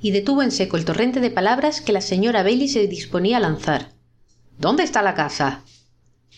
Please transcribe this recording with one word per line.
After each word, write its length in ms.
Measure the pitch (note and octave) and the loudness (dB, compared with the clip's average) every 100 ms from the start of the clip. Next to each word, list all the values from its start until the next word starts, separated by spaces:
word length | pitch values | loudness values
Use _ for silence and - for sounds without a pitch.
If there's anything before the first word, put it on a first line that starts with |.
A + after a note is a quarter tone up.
y 80 | G#3+ | -2
detuvo 320 | G3 G3+ C#4 | 0 2 2
en 80 | C4+ | 2
seco 260 | - F#3+ E3 | 0 -2 -2
el 80 | |
torrente 360 | E3 D#3+ B3 B3+ | -2 0 0 0
de 100 | B3 | -2
palabras 500 | A#3 G3+ B3+ D4+ D4+ | 0 0 2 0 -2
que 140 | - | -2
la 80 | G3+ | -2
señora 400 | F#3 F#3 A3 A3 | 0 0 2 2
Bailey 260 | F#3 B3 C#4 | 2 2 2
se 180 | A#3 G3+ | 0 0
disponía 520 | F3 - F3 F#3 A#3+ | -2 -4 -2 0 2
a 20 | |
lanzar. 520 | F#3 D#3 - C#3+ - - _ _ _ _ _ - | 0 -2 -2 -2 -4 -16 _ _ _ _ _ -4
"¿Dónde 240 | D3 C#4+ | 0 2
está 180 | F#4 A3+ | 0 0
la 140 | G3 | 0
casa?". 480 | E3+ D3 - C#3+ C3+ - - _ _ _ _ _ | 0 -2 -2 -2 -4 -12 -20 _ _ _ _ _